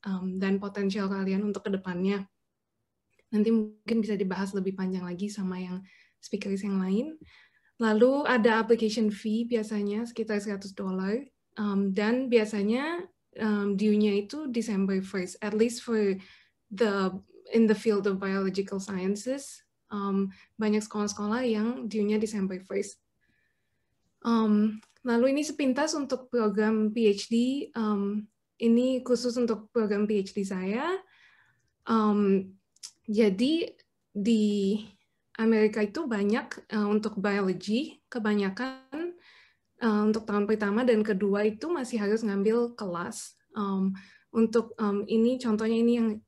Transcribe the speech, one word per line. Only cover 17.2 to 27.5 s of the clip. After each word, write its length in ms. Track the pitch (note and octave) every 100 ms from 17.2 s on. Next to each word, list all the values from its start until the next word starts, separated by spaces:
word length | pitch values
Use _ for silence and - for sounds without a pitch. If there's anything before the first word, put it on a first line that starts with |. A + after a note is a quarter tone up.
| - - -
in 120 | A3+ A3
the 120 | G3+
field 280 | A3+ G3+ G3+
of 160 | F#3+
biological 600 | G3 G3 F#3+ F#3+ G3 G3
sciences, 840 | G3 F#3+ F#3+ G3+ B3 C#4 - - _ _ _
um, 400 | G#3 G3 G3 G3 F#3+ - -
banyak 240 | G#3+ G#3+
sekolah-sekolah 600 | G#3+ G#3+ G#3 G#3 G#3 A#3 B3+
yang 440 | G#3+ A3+ C4 A#3
due-nya 320 | G#3+ G#3 G#3+
December 400 | G#3+ G#3+ F#3+ F#3
first. 400 | - G3 G#3 - _ _ _ _ _ _ _ _ _ _ _ _
Um, 560 | A#3 A3+ A3 G#3 A3 G#3+ _ _
lalu 320 | B3+ A#3 B3+
ini 80 | C#4
sepintas 560 | D4+ C#4+ C#4 B3+ D#4 D#4
untuk 320 | C4+ B3+ B3+
program 640 | A#3+ G#3+ G3 G#3+ A3 G#3+
P 160 | A3+ A3
H 240 | G3+ -
D, 20 | A#3 B3